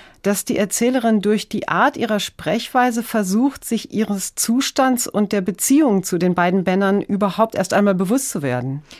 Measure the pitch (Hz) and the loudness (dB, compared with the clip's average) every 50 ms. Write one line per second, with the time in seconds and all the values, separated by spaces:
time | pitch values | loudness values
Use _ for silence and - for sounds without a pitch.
0 | - - - _ - 196 202 196 - - 247 - 208 190 - - 233 247 262 269 | -20 -20 -14 _ -2 -2 -2 -2 -2 -2 -2 0 0 -2 0 0 0 2 2 2
1 | 226 226 220 214 185 208 214 208 - - - 202 - - 160 175 226 254 - - | 2 2 2 2 2 2 0 0 -2 -4 -8 -6 -4 -2 0 2 2 2 2 0
2 | 233 214 214 202 - - - - - 151 180 233 226 - - 254 247 254 226 233 | -2 -2 -2 -2 -4 -6 -10 -8 -4 -2 -2 -2 -2 -2 0 2 2 2 2 -2
3 | 220 - - 220 208 185 190 220 254 277 - - - - 226 202 - - - 202 | -4 -2 -2 -2 0 2 2 2 2 0 -2 -4 -8 -4 -4 -4 -4 -4 -4 -2
4 | 220 202 202 190 - - - - - - 233 262 269 - - - 262 262 254 233 | -2 -2 -2 -4 -6 -8 -6 -4 -2 0 0 0 0 -2 0 0 2 2 2 0
5 | - - - 202 208 190 220 202 185 202 196 - - - 269 302 320 254 208 190 | -2 -4 -2 -2 0 0 0 -2 -2 -2 -4 -2 0 2 4 4 4 4 2 2
6 | 175 - 185 170 185 180 175 180 175 180 180 196 175 190 185 190 202 190 196 202 | 0 0 -2 0 2 2 2 2 2 2 2 2 0 0 0 0 2 2 2 0
7 | - - 202 190 208 196 175 - 226 226 - - 185 - - - 202 202 190 180 | 0 -2 -2 -2 -2 -2 0 0 -2 0 0 -4 -4 0 2 2 2 2 2 2
8 | 190 180 226 269 269 - - 190 143 131 123 123 123 135 135 147 151 - - - | 0 0 0 0 -2 -2 -6 -4 -4 -2 -2 -2 -4 -4 -6 -8 -10 -14 -20 -20